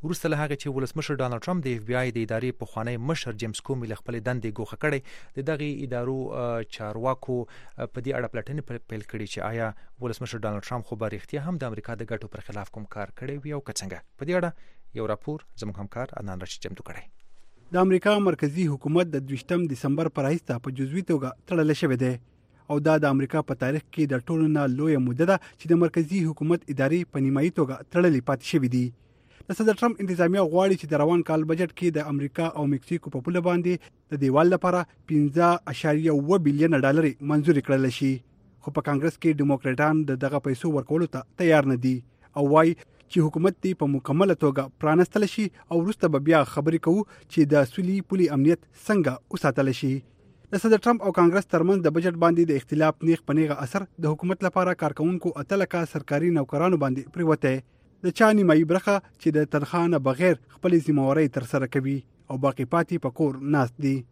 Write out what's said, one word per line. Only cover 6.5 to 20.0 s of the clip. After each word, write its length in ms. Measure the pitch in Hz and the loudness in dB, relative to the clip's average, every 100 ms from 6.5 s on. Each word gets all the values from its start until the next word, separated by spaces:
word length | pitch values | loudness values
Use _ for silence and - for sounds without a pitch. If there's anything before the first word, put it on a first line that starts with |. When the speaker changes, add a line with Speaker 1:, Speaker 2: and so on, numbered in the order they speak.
| 117 110 - | -6 -8 -10
Speaker 1:
چارواکو، 600 | 107 107 127 131 - 123 | -10 -6 -4 -4 -4 -6
آه، 440 | 117 - - - - | -6 -14 -18 -12 -10
په 140 | - | -8
دې 100 | 127 120 | -6 -4
اړه 100 | 117 | -4
پلټنې 280 | 117 110 147 139 | -8 -8 -10 -10
پیل، 100 | 120 - | -14 -12
پیل 100 | 110 101 | -12 -10
کړي 160 | 110 104 | -10 -10
چې 60 | - 92 | -6 -6
آیا 240 | 113 113 107 - - | -4 -6 -6 -16 -10
ولسمشر 360 | 123 113 123 117 | -10 -8 -8 -6
ډانلډ 200 | 107 104 - | -6 -6 -8
ټرمپ 160 | 127 110 | -10 -8
خو 100 | 113 | -8
به 80 | 110 101 | -8 -8
رښتیا 260 | - 151 151 | -10 -8 -6
هم 100 | 175 | -6
د 120 | 127 | -6
امریکا 240 | 107 - 113 | -8 -10 -10
د 120 | 110 | -8
ګټو 160 | 113 107 | -8 -10
پر 80 | 104 107 | -14 -12
خلاف 240 | 104 98 - | -10 -10 -12
کوم 100 | 104 | -12
کار 180 | 104 98 - | -10 -10 -10
کړی 180 | 131 143 | -10 -10
وي 80 | 143 147 | -10 -10
او 20 | 127 | -10
که 60 | 107 | -10
څنګه. 180 | 95 90 - - | -10 -12 -16 -12
په 40 | 147 | -4
دې 60 | 180 | -2
اړه 100 | 175 - - - - 117 | -2 -6 -18 -18 -14 -8
یو 60 | 110 | -6
راپور 320 | 107 - 151 - - | -6 -6 -10 -12 -12
زموږ 140 | 104 92 | -10 -10
همکار 260 | 101 117 127 - | -12 -10 -10 -10
عدنان 200 | 101 92 92 | -10 -10 -10
رشید 180 | - | -12
چمتو 220 | - 95 - | -12 -12 -14
کړی. 160 | - - - - - - - - | -14 -16 -18 -20 -20 -20 -20 -4
Speaker 2:
د 100 | 180 | 2
امریکا 300 | 185 185 202 208 | 4 4 4 2
مرکزي 420 | 196 156 147 156 175 | 2 0 -2 0 -2
حکومت 400 | 139 147 160 175 | -2 0 2 2
د 100 | 143 135 | -2 -6
دویشتم 400 | 135 - 175 170 | -10 -4 -2 -2
دسمبر 360 | 131 143 151 | -2 -2 -2